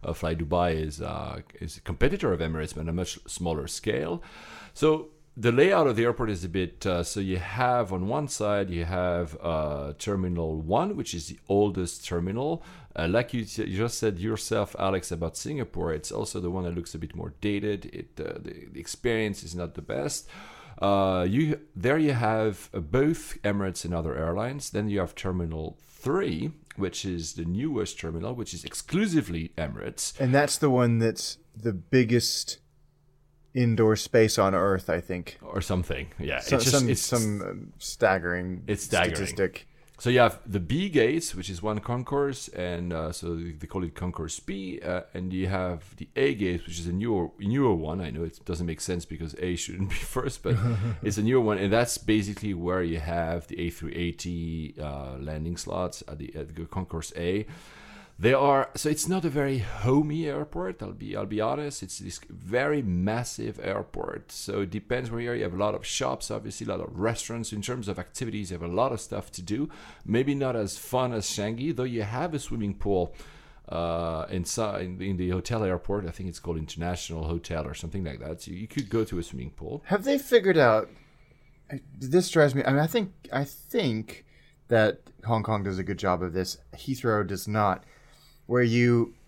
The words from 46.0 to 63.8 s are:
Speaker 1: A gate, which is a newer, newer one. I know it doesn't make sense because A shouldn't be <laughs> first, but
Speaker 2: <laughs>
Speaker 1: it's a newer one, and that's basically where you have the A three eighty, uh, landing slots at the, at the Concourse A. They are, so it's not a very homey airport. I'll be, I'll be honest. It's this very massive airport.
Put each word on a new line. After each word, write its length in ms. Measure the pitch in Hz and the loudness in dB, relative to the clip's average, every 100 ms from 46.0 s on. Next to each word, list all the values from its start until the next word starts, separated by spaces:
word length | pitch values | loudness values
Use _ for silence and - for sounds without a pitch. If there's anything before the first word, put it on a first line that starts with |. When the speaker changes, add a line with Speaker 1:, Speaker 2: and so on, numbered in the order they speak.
| - - | -8 0
Speaker 1:
A 180 | 139 | 2
gate, 300 | 120 98 87 | 2 0 0
which 140 | - 82 | -4 -6
is 80 | 85 | -4
a 60 | |
newer, 360 | 90 113 104 80 - | -2 0 0 0 -2
newer 360 | 101 127 131 | -2 4 4
one. 260 | 90 78 87 | 4 0 -4
I 80 | 82 | -4
know 160 | 65 | -4
it 180 | 82 - - | -6 -8 -6
doesn't 180 | 82 | -4
make 160 | 85 80 | -2 -4
sense 240 | - 90 | -4 -4
because 300 | - 80 82 | -4 -8 -8
A 220 | - 90 87 | -4 -2 -2
shouldn't 340 | - 90 98 | -4 -2 -2
be 60 | - | 0
<laughs> 200 | - - | -2 -2
first, 260 | - - | -2 -4
but 140 | - 117 117 110 | 0 2 2 0
Speaker 2:
<laughs> 220 | 113 101 | -2 -2
Speaker 1:
it's 160 | 104 101 | -2 2
a 40 | |
newer 200 | 107 127 | 4 6
one, 160 | 110 104 | 6 2
and 120 | 98 | 4
that's 280 | 110 120 - | 4 4 0
basically 560 | - 110 101 95 107 | 2 2 2 -4 -4
where 280 | 90 85 92 | -2 0 0
you 160 | 87 82 | 0 -2
have 480 | 76 85 82 85 - | -2 -2 0 -2 -4
the 120 | - | -4
A 80 | 85 | -4
three 240 | - 80 | -4 -8
eighty, 840 | 82 87 82 87 87 82 82 78 - | -4 -4 -4 -6 -4 -4 -6 -6 -8
uh, 380 | 73 69 67 65 | -8 -8 -10 -10
landing 400 | 71 78 80 85 | -8 -6 -4 -6
slots 440 | - 87 90 - - | -4 -4 -4 -6 -14
at 80 | 76 | -12
the, 180 | - | -10
at 220 | 78 73 78 | -10 -10 -10
the 80 | |
Concourse 480 | 82 - 90 80 80 - | -8 -6 -6 -6 -8 -4
A. 260 | 87 95 110 - - - - - - - | 0 0 -2 -10 -18 -20 -20 -20 -20 2
They 160 | 95 | 4
are, 340 | 135 143 139 135 | 6 6 6 4
so 160 | - 156 | -2 -2
it's 180 | 151 156 | 0 0
not 160 | 185 | 0
a 60 | 165 | 2
very 300 | 139 139 135 | 0 2 0
homey 680 | 98 - 107 139 151 151 156 | -2 -2 4 4 4 0 -2
airport. 560 | 143 147 165 185 180 | -4 -4 -6 -6 -6
I'll 100 | 98 | -10
be, 240 | 92 104 101 | -8 -8 -4
I'll 80 | |
be 160 | 98 107 | -2 0
honest. 420 | 107 139 147 135 | 0 0 -4 -6
It's 180 | - - | -10 -10
this 200 | 98 - - | -10 -12 -14
very 540 | 90 90 117 143 151 | -14 -2 0 2 2
massive 760 | 113 90 95 113 123 - 113 - | 2 2 2 0 -2 -6 -6 -4
airport. 680 | 95 101 | -2 -2